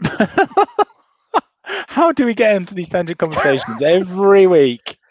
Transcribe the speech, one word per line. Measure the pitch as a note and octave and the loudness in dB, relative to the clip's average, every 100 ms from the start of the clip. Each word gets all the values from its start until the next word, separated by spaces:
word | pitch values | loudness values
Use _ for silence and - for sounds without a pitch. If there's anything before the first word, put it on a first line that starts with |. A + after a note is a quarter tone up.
<laughs> | F3 - G#3+ - F#4+ - G#4 - G4+ _ _ _ _ - - _ - G4 - | -8 -2 -2 0 -2 0 -2 -2 -4 _ _ _ _ -6 -6 _ -12 -12 -8
How | - E4 | 0 0
do | D4+ | 2
we | A#3+ | -2
get | G#3 A3 G3+ | 0 0 0
into | F3 | -4
these | F#3+ E3 | -10 -6
tangent | F#3 E3+ E3+ | -6 -6 -6
conversations | D#3+ D3+ C#3+ C3+ A#2+ A2+ | -4 -2 -2 -2 -4 -4
every | D3 F3+ F#3 F3+ G3 G3 F#3 | 0 0 0 -2 4 6 6
week? | E3+ C3+ A#2+ - - _ | 4 2 0 -10 -18 _